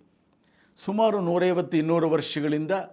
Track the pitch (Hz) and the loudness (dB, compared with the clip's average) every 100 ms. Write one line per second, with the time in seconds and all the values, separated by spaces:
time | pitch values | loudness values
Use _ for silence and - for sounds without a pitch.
0 | _ _ _ _ _ _ _ _ - 208 | _ _ _ _ _ _ _ _ -6 0
1 | 226 208 175 175 180 175 175 165 156 170 | 2 2 0 2 2 2 0 0 2 2
2 | 160 160 139 151 147 151 156 190 170 | 2 0 -2 -4 -2 -2 -2 -4 -6